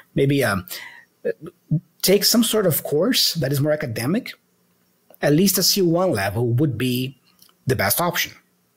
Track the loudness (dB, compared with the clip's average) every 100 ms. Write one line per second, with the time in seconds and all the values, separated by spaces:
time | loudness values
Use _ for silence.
0 | -6 0 2 2 0 -2 -6 -14 -16 -20
1 | -20 _ -8 -8 -10 -16 -4 -4 -4 _
2 | 2 2 4 2 2 2 0 0 0 0
3 | 2 2 0 -2 -2 0 0 0 -4 -4
4 | -2 -2 -4 -14 _ _ _ _ _ _
5 | _ -4 2 4 2 2 0 2 2 2
6 | 0 0 -2 -2 0 0 0 0 -2 -2
7 | -6 -10 _ _ _ _ -4 -2 0 0
8 | 0 -2 -6 -10 _ _ _